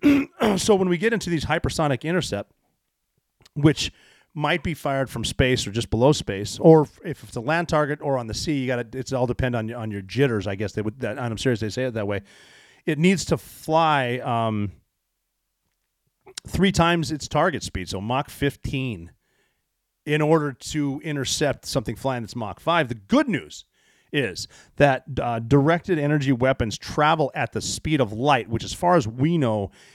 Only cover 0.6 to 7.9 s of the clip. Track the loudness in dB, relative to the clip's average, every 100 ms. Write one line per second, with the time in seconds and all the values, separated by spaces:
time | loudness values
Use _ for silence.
0.6 | 4 4 4 2 0 0 -2 -2 0 -2
1.6 | -2 0 0 0 0 -2 -2 -6 -8 _
2.6 | _ _ _ _ _ _ _ _ -14 4
3.6 | 4 4 -4 _ _ _ _ -4 0 0
4.6 | -2 -4 -2 -2 -2 -4 -6 0 2 2
5.6 | 0 -4 -2 2 4 4 -2 -6 -8 4
6.6 | 8 8 6 -6 -10 -10 -10 -8 -2 -2
7.6 | 0 0 0